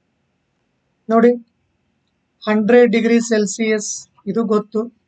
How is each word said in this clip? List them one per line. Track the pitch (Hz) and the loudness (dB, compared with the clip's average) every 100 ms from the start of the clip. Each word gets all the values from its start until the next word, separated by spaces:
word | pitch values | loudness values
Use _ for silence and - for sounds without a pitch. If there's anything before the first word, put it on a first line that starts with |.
| _ _ _ _ _ _ _ _ _ _ - | _ _ _ _ _ _ _ _ _ _ -2
ನೋಡಿ, | 226 233 247 - _ _ _ _ _ _ _ _ _ - | 2 2 2 -8 _ _ _ _ _ _ _ _ _ -6
ಹಂಡ್ರೆಡ್ | 214 208 240 240 | -4 2 4 4
ಡಿಗ್ರಿ | 226 220 233 | 2 0 0
ಸೆಲ್ಸಿಯಸ್ | 233 226 208 - 220 220 208 - - _ - | 0 -2 -2 -4 -4 -4 -6 -14 -16 _ -8
ಇದು | 196 214 | -6 -2
ಗೊತ್ತು. | 202 - 214 240 _ | -2 -2 -8 -8 _